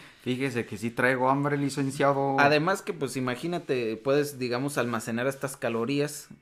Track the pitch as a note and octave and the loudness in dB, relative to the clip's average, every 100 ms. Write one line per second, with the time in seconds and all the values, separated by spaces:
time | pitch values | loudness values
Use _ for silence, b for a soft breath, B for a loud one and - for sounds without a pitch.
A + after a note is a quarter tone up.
0 | - - B2 B2+ C3+ A#2 A2 G2+ A#2 A#2 | -14 -8 -4 -2 -2 -2 -4 -4 -4 2
1 | B2 C3 B2+ C#3 C#3+ C#3+ C#3 C#3+ C3+ C#3 | 2 4 4 4 2 0 0 -2 -2 2
2 | C#3 C#3 C#3 C3+ C#3+ D3+ E3 G3 - E3 | 2 4 2 4 6 6 2 -2 -4 -6
3 | C3+ C3 B2+ A#2+ E3 F3 E3+ B2+ A2+ A2 | -6 -2 -4 -4 -4 -4 -2 -2 -2 -2
4 | C3+ C#3+ C#3+ C3 B2 A#2+ C#3+ C#3+ A#2+ A2+ | 2 2 0 -2 -2 -2 0 0 0 -2
5 | A#2+ A2+ C3 C3 C3+ - A#2+ A2+ A#2 C#3+ | -2 -2 -2 -2 -6 -4 -2 -2 0 0
6 | D3 C#3+ - - | -2 -6 -16 -18